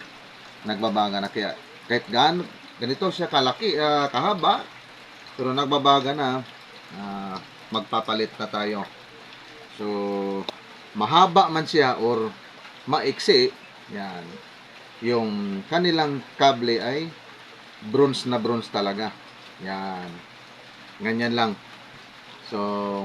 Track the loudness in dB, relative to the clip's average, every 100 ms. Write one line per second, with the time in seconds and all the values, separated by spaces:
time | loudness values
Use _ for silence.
0 | -18 -20 -20 -20 -20 -12 -6 -2 0 2
1 | 2 0 -4 -2 -4 -6 -14 -18 -2 -2
2 | 2 4 4 2 -4 -12 -20 -8 -6 -2
3 | -2 -2 0 2 2 0 0 2 2 2
4 | 2 0 0 2 2 2 -4 -16 -20 -20
5 | -20 -20 -14 -4 -2 0 2 4 6 6
6 | 4 0 0 -2 -6 -16 -20 -20 -16 -10
7 | -8 -6 -6 -10 -12 -20 -6 -6 -2 -2
8 | 0 -2 -2 -4 -6 -4 -2 -4 -6 -12
9 | -20 -20 -20 -20 -20 -20 -18 -8 -4 -2
10 | -2 -2 -2 -4 -6 -12 -18 -20 -10 -2
11 | 4 6 8 8 6 2 2 4 4 4
12 | 2 2 -2 -6 -18 -20 -20 -14 -2 0
13 | 0 2 4 6 4 0 -16 -20 -12 -10
14 | -8 -10 -12 -16 -18 -20 -20 -20 -20 -6
15 | 0 2 0 -2 -2 -6 -2 2 2 2
16 | 0 -2 -8 4 4 6 2 0 0 -4
17 | -6 -12 -20 -20 -20 -20 -20 -16 0 4
18 | 4 4 -2 0 0 -2 -2 -2 -2 -2
19 | -6 -8 -18 -20 -20 -12 -8 -6 -6 -8
20 | -10 -12 -18 -20 -20 -20 -20 -20 -20 -6
21 | -2 0 0 2 0 -2 -12 -20 -20 -20
22 | -20 -20 -20 -20 -8 -4 -2 -2 -2 -4